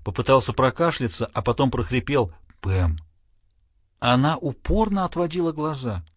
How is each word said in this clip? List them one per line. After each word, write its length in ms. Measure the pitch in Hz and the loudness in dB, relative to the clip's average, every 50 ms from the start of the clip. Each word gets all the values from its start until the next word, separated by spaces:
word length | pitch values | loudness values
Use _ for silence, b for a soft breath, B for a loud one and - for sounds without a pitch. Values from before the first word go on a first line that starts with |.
| - | -10
попытался 480 | - 95 - 120 - 135 131 - - 107 | -6 -4 -2 2 4 4 4 4 2 2
прокашляться, 760 | - 127 131 123 - 170 170 151 - 131 113 - - 117 | 2 2 2 2 2 0 0 0 0 -2 -2 -2 -2 -4
а 160 | - - - 110 | -4 -4 -2 -2
потом 280 | 123 117 - 143 131 | 0 0 2 0 0
прохрипел: 640 | 120 127 120 - 123 127 117 - 143 139 117 87 b b - - - _ | 0 0 -2 -2 -2 -2 -2 0 0 0 0 0 b b -20 -20 -18 _
«Пэм!» 380 | - 98 95 92 87 82 78 80 - - _ _ _ _ _ _ _ _ _ _ _ _ _ _ _ _ _ _ | -4 -2 0 2 2 0 0 -2 -6 -14 _ _ _ _ _ _ _ _ _ _ _ _ _ _ _ _ _ _
Она 360 | - 123 123 123 135 151 160 | 0 2 2 4 4 2 0
упорно 680 | 135 - 151 127 - - - 165 208 226 226 196 196 185 | -2 -4 -6 -6 -6 -4 0 0 2 2 2 0 0 -2
отводила 480 | 175 - 165 175 170 160 180 170 165 156 | -2 -2 -2 -2 -2 -2 -2 -2 -2 -2
глаза. 520 | 151 151 156 156 135 127 120 104 87 80 - _ | -2 -4 -4 -4 -4 -4 -4 -6 -6 -8 -12 _